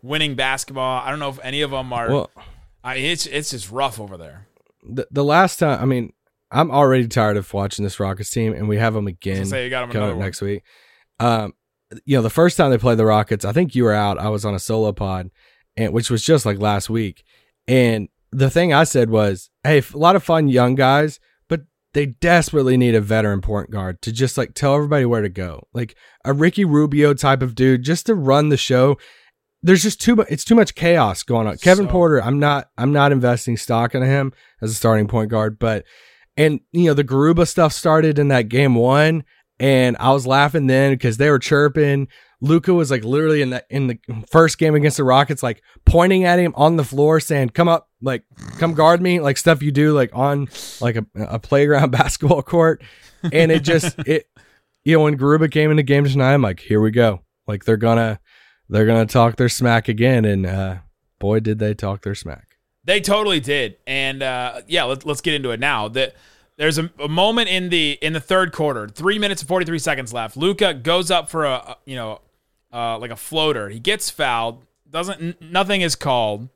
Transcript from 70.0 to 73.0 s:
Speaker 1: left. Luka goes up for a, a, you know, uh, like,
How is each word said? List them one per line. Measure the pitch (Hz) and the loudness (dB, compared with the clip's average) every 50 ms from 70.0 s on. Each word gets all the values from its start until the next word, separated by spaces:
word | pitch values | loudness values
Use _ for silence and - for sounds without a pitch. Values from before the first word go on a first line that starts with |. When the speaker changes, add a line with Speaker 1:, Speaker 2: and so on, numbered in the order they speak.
| 131 110 117 | -6 -10 -10
Speaker 1:
left. | 120 113 110 - 131 | -10 -10 -10 -8 -4
Luka | 151 185 202 - 208 190 165 | -2 -2 0 0 0 -2 -2
goes | 131 117 160 170 180 185 160 | -4 -4 -2 -2 -2 0 -2
up | 190 175 170 - | -2 -2 -4 -4
for | - 160 156 | -6 -4 -4
a, | 143 131 | -2 -4
a, | 123 - - 127 _ _ | -4 -8 -12 -20 _ _
you | - 135 | -14 -12
know, | 127 117 110 110 - _ _ _ _ _ _ _ _ _ _ - | -10 -10 -10 -12 -14 _ _ _ _ _ _ _ _ _ _ -10
uh, | 120 117 117 113 | -8 -6 -6 -6
like, | 110 | -8